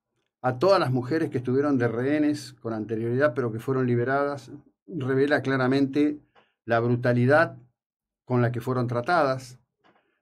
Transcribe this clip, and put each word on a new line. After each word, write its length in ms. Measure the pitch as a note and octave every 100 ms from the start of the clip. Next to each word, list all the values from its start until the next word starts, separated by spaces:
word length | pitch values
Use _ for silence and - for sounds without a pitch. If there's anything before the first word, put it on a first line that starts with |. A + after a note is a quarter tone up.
| _ _ _ _
a 160 | B2+ B2
todas 220 | F3+ F#3+
las 120 | C#3+
mujeres 380 | B2+ B2 D#3+ D3+
que 80 | C3+
estuvieron 400 | A#2+ C3 D3 C3+
de 100 | A#2+
rehenes 680 | A2 C3 D3+ D3 D3 -
con 200 | - A2+
anterioridad, 640 | A2+ G#2+ A2 A#2 B2 D3 C3+
pero 160 | A#2+
que 80 | A2+
fueron 260 | B2+ C3 B2+
liberadas, 680 | A#2+ A#2+ C#3 C#3+ C#3+ - C#3+ - _ -
revela 560 | F#3 B2+ C3+ C#3 C#3+
claramente 760 | B2+ C3+ B2+ C#3 C3+ A#2 G2 - _ _ _ _ -
la 140 | A#2
brutalidad 760 | A#2+ A#2+ B2 B2 B2 D3+ E3 - - _ _ _ _ _ -
con 160 | B2
la 100 | A#2
que 100 | A#2
fueron 260 | A#2+ B2 A#2+
tratadas, 720 | A#2+ A#2+ F3 C#3+ C3 B2 B2 _ _ _ _ _ _